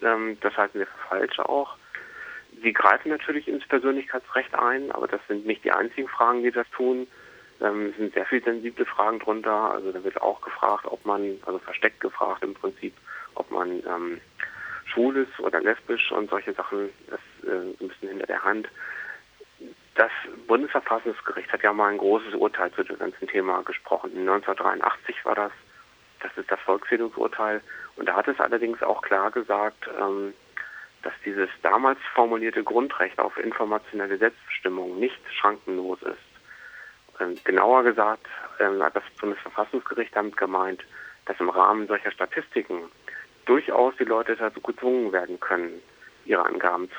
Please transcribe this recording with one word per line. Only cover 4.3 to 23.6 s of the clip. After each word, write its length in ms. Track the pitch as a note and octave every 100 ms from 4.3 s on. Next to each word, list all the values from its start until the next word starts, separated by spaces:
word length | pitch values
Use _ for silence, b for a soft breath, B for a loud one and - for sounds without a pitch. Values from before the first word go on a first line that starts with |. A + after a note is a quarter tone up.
| B2+ -
ein, 360 | - A#2+ C3 C#3
aber 160 | - -
das 140 | G2+ -
sind 180 | G#2 G#2+
nicht 160 | G#2+
die 80 | -
einzigen 360 | F2+ A#2 - C3
Fragen, 340 | - A#2+ A#2+
die 80 | A#2+
das 180 | A#2+ A#2
tun. 360 | - B2+ B2+ B2+ b b b b b
Ähm, 300 | G#2 G#2 G#2
es 60 | G#2
sind 180 | G#2+
sehr 120 | F#2+ F#2+
viele 160 | B2
sensible 440 | A#2 A#2 A#2 A#2+ B2
Fragen 340 | - G#2 A2
drunter. 500 | A2 A2 A2 G#2+ A2
Also 220 | - F#2+
da 100 | F#2
wird 180 | F#2+ -
auch 200 | - -
gefragt, 460 | - - - G#2 -
ob 180 | -
man, 340 | G#2 G2+ G2+ G2 -
also 120 | F#2
versteckt 420 | - - A2 -
gefragt 420 | G2 - - G2
im 120 | G2
Prinzip, 400 | F#2+ G2 G2 G2 - B B B
ob 160 | - -
man, 300 | - F2+ F2+ -
ähm, 340 | F2 F2 E2 - - B B B B -
schwul 300 | - B2 C3+
ist 220 | C3 -
oder 200 | F2+ E2
lesbisch 500 | G2+ A#2 - A#2 -
und 160 | - G#2
solche 240 | G2 G#2
Sachen. 360 | G2 G2+ G2+ G2+ - -
Das, 120 | - - -
äh, 380 | - F#2 F2+ -
ein 60 | F#2+
bisschen 200 | - G2
hinter 180 | G2 -
der 160 | F#2
Hand. 260 | G2 A2 G#2+ B B B B B B - - - - - _
Das 160 | - A2+ - - - A#2
Bundesverfassungsgericht 1080 | A#2+ C#3+ C#3 - A2+ A#2 G#2+ - F#2+ F#2
hat 100 | -
ja 100 | G#2
mal 200 | G#2 G#2
ein 60 | G#2
großes 360 | G2 G#2+ A2
Urteil 380 | - G#2 - F2+
zu 100 | -
dem 160 | F#2 -
ganzen 300 | F#2 - F2+
Thema 340 | G2+ F#2+ F2+